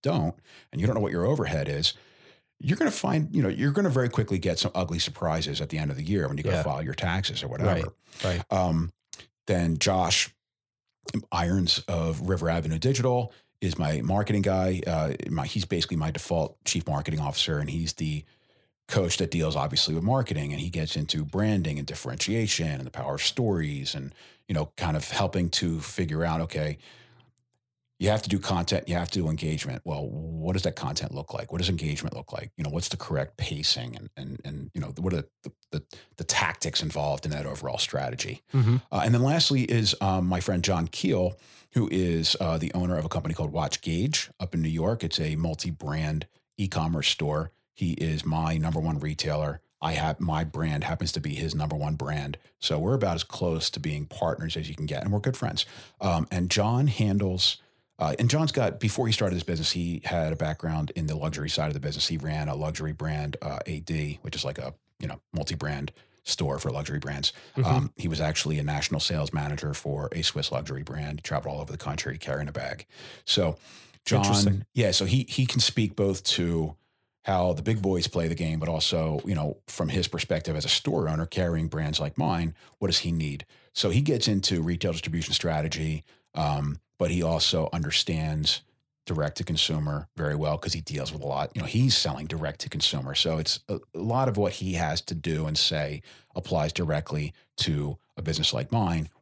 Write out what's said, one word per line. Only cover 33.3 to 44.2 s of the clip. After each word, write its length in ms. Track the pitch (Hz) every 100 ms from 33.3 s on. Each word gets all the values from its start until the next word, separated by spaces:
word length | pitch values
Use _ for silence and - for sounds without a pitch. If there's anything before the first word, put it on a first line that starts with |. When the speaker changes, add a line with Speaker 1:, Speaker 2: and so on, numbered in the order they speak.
| -
Speaker 1:
pacing 600 | - 71 - - 62 55
and, 120 | - -
and, 260 | 67 67 73
and, 260 | 73 65
you 60 | 85
know, 140 | 71 69
what 160 | 90
are 40 | 80
the, 100 | 73 _
the, 80 | - - _
the, 120 | 76 - - - -
the 80 |
tactics 580 | - - 95 - 82 -
involved 440 | 78 73 73 69 78
in 60 |
that 140 | 73 71
overall 320 | 67 67 -
strategy? 640 | - 69 65 64 - - _
Speaker 2:
Mm-hmm. 240 | 135 113 123 -
Speaker 1:
Uh, 120 | 98
and 100 | 78
then 80 | 120
lastly 420 | 131 165 160 139
is, 340 | 123 117 107 -
um, 280 | 98 95 90
my 120 | 90
friend 240 | - 87
John 240 | 85 90 82
Keel, 500 | - 95 101 90 - - - -
who 140 | 127 107
is, 440 | 92 90 82 80 -
uh, 180 | 85 80
the 160 | 80
owner 240 | 90 90 87
of 80 | 80
a 40 |
company 260 | 82 78 82
called 160 | 78
Watch 300 | 78 73 -
Gauge 500 | - 82 123 151